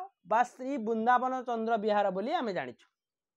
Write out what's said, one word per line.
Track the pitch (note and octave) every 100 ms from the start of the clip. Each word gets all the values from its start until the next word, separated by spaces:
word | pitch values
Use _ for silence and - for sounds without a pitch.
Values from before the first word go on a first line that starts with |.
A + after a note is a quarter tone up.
| F#4 _ E3+
ବା | A3
ଶ୍ରୀ | A#3+ - C4 C#4
ବୃନ୍ଦାବନ | G#3+ A3+ A3+ B3 B3+ C4
ଚନ୍ଦ୍ର | B3 A#3 A3+ A3+
ବିହାର | G#3+ G#3 G3+
ବୋଲି | F#3 A3+
ଆମେ | E4+ A#3+
ଜାଣିଛୁ। | F3 B2+ A#2+ _ _ _ _ _